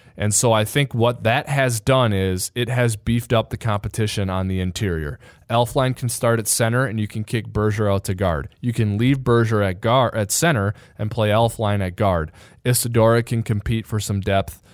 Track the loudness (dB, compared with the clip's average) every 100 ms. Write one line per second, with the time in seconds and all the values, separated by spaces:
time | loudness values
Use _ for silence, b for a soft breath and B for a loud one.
0 | B -4 -2 2 2 2 2 0 0 2
1 | 0 2 0 0 0 0 0 0 2 2
2 | 4 2 0 -2 -4 -4 -4 0 0 0
3 | -2 -2 2 0 0 -4 -2 -2 -4 -2
4 | -2 -2 -2 -2 -2 -2 -2 -2 -2 -2
5 | -4 -8 B B B 0 0 0 -2 -2
6 | -6 -2 0 0 0 0 0 0 -2 -2
7 | -4 -6 -6 -6 -4 0 0 2 0 0
8 | -2 -2 0 0 -4 -6 -4 0 0 2
9 | 2 2 2 2 4 2 0 -2 2 2
10 | 2 0 -2 0 2 2 0 B B -8
11 | -6 -2 2 4 2 0 -2 0 -2 0
12 | 2 2 -2 B B B -2 0 0 4
13 | 4 4 2 -2 -2 -2 -2 -4 -2 -6
14 | -2 -4 0 0 -2 -8 b